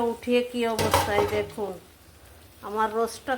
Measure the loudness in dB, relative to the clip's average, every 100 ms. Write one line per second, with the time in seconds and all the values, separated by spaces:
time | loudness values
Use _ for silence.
0 | 2 -2 2 2 2 -2 0 2 2 2
1 | 2 2 2 0 -2 -6 -6 -8 -16 -20
2 | -20 -20 -20 -20 -20 -16 -8 -2 0 0
3 | -2 -4 -4